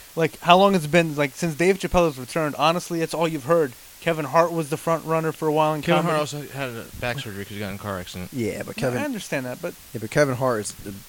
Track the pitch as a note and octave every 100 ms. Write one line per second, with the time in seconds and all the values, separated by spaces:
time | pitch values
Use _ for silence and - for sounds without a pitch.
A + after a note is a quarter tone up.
0 | - E3 D#3+ - E3 F3+ G3 F#3+ D3 E3+
1 | E3 D3 C#3+ - F3 C#3 F3 F#3+ F3+ F3+
2 | E3+ C3 B2 E3+ D3+ C3 D3+ F3 - E3+
3 | D#3+ D#3 E3+ D#3+ B2 E3+ C#3+ - - -
4 | E3 D#3 C#3 D#3+ E3+ E3 C#3+ D#3 - D#3+
5 | D3+ D#3+ D#3+ - D#3 D3+ D#3 D#3 D3+ D#3+
6 | E3 D#3 D3+ D3 C#3 C3+ C3 A#2 D2+ -
7 | B2 B2 A#2 G2 G2+ G#2 G2+ G2 G#2 F#2+
8 | F2+ F2+ F2+ C3+ G#2+ - - - B2+ B2
9 | D4 A3 - D3 B2+ A#2 F3 - - A#2
10 | A2 D3+ C#3+ A#2+ C3 A2+ G#2 - G#2 G2+